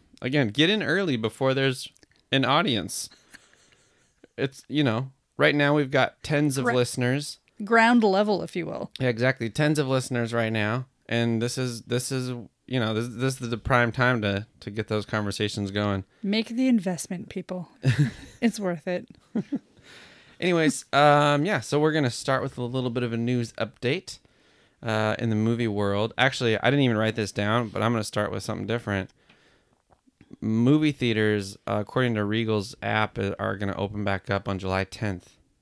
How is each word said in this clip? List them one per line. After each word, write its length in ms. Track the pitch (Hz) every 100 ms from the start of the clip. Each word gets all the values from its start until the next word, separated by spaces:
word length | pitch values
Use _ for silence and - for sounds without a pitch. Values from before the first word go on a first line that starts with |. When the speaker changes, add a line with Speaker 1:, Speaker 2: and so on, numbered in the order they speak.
| _ -
Speaker 1:
again, 280 | 120 143 120
get 240 | 110 160
in 100 | 214
early 340 | 131 175 185 123
before 380 | 110 - 135
there's 340 | 131 135 127 - _ _ _ -
an 120 | 135
audience. 640 | 127 143 175 113 90 - - - _ - _ _ _ _ _ _ _ _ - -
It's, 280 | 131 - -
you 160 | 143
know, 280 | 139 110 135 - _ -
right 160 | 151 147
now 200 | 143 147
we've 160 | 135
got 300 | 139 123 -
tens 340 | - 147 151 135
of 80 | 123
Speaker 2:
Right. 100 | 127
Speaker 1:
listeners. 640 | 120 - 123 135 143 - _ -
Speaker 2:
Ground 400 | 202 233 226 240
level, 380 | 214 190 214 196
if 140 | 170 180
you 100 | 156
will. 260 | - - -
Speaker 1:
Yeah, 100 | 131
exactly. 400 | 113 127 131 117
Tens 280 | 123 151 151
of 80 | 131
listeners 460 | 131 127 123 117
right 180 | 117 110
now. 340 | 110 107 123 131 _ -
And 340 | 117 117 113
this 160 | 120 127
is, 260 | 127 117
this 280 | - 120 -
is, 180 | 131 127 123 107 _ -
you 140 | 127
know, 140 | 110
this, 140 | 110 120
this 300 | 117 131 131
is 80 | 120
the 80 | 113
prime 340 | - 123 117
time 300 | 110 123 123
to, 240 | 104 98 110 -
to 100 | -
get 160 | 104 104
those 180 | 107 101
conversations 640 | 110 104 - 107 - 101
going. 320 | 101 104 98 - _
Speaker 2:
Make 240 | 196 214 220
the 180 | 233 262
investment, 640 | 233 185 180 - 180 -
people. 400 | 185 - 185 165 _
Speaker 1:
<laughs> 580 | 135 113 131 - - -
Speaker 2:
It's 180 | 233 -
worth 280 | 190 170 -
it. 200 | 180 - - _ 226 - 277 - _ - - - - - -
Speaker 1:
Anyways, 460 | 180 170 151 - -
<laughs> 40 |
um, 520 | 135 147 147 147 143 170
yeah, 140 | 175
so 180 | - 147
we're 120 | 156
gonna 160 | 156 131
start 320 | - - 131
with 140 | 131 -
a 60 |
little 260 | 120 131 127
bit 140 | 120
of 100 | 120
a 40 | 113
news 360 | 117 123 117
update, 680 | - 110 - 123 170 - - _ _ _ _ _ _
uh, 340 | 113 110 107 -
in 100 | 117
the 60 | 107
movie 320 | 110 117 117
world. 460 | 101 101 101 110 -
Actually, 400 | 131 - 120 107
I 100 | -
didn't 120 | 139 131
even 120 | 107
write 180 | 110 110
this 160 | 101
down, 380 | - 104 113 113
but 120 | 95
I'm 100 | 110
gonna 100 | 117
start 280 | 104 - 104
with 120 | 101
something 220 | - 101 101
different. 440 | 117 104 98 - _ _ _ _ _ _ _ _ _ _ _ - -
Movie 500 | 110 110 120 151 151
theaters, 640 | 139 123 110 107 104 98 - -
uh, 100 | 104
according 340 | 104 131 127 107
to 100 | 104
Regal's 500 | 110 110 107 98 -
app, 360 | 110 107 107 -
uh, 180 | 98 -
are 160 | 104 98
gonna 180 | 101 -
open 260 | 101 104
back 260 | 101 95 -
up 200 | 98 101
on 100 | 95
July 240 | 95 95
tenth 540 | 95 - 107 90 - _ _ _